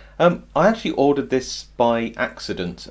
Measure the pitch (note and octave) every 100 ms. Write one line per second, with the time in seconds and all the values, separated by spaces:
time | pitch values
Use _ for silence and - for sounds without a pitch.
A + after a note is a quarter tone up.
0 | - - E3+ F3 - C#3+ F#3 A3 F3 -
1 | C#3 C#3+ C3 C3 B2+ - - - A#2+ A#2
2 | A#2 - B2 - - F#2+ F2 F2 -